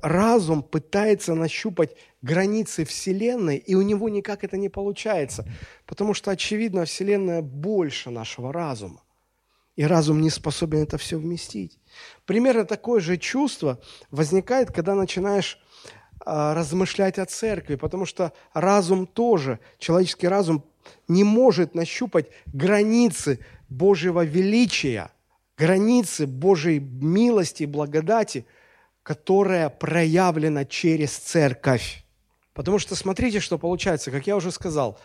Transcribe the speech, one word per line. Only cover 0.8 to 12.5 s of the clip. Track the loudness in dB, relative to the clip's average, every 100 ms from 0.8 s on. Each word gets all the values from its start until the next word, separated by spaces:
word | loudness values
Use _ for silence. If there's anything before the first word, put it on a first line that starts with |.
| -2 0 2 2 0 -2
нащупать | -2 -4 -4 -2 -2 -4 _ _
границы | -2 0 2 0 -2 -4
Вселенной, | -6 -6 -4 -2 0 0 -2 -2
и | 0 2
у |
него | 2 0 -2
никак | -4 -4 -8
это | -6 -4
не | -6
получается, | -4 -6 -6 -2 -2 -2 -6 -12 -14 -18 -20 -18
потому | -4 -2 -2
что, | -2
очевидно, | -4 -2 -2 -2 -2 -4
Вселенная | -4 0 0 0 -2
больше | -4 -6 -2 0 0 -4 -8
нашего | -10 -10 -10 -8
разума, | -6 -6 -8 -10 -16 _ _ _ _ _ _ _ 0
и |
разум | 4 4 4 4
не | 2
способен | 0 -4 -4 -2 0
это | -2 -4
всё | -6 -6
вместить. | -6 -8 -10 -10 -12 -14 _ -20 -20 -16 -2
Примерно | 2 4